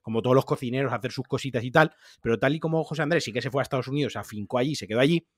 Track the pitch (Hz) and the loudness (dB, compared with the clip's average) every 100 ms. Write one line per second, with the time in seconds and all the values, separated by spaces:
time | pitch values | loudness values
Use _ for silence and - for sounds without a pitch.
0 | - 113 123 127 - - 123 131 135 117 | -4 0 4 4 4 -2 -2 -2 -2 -2
1 | 117 - 127 131 139 120 120 127 156 - | -4 -8 -4 -4 -2 -4 2 4 4 2
2 | - - 117 113 131 160 160 160 151 151 | -20 -8 -2 0 2 0 -2 -2 -2 -4
3 | 151 170 - 113 127 139 127 131 127 143 | 0 0 0 -4 -2 -2 -2 -2 -2 -2
4 | 131 110 101 107 101 127 135 143 95 110 | -2 -4 -10 -10 -4 -2 0 -2 -2 4
5 | 139 170 - | 4 4 -2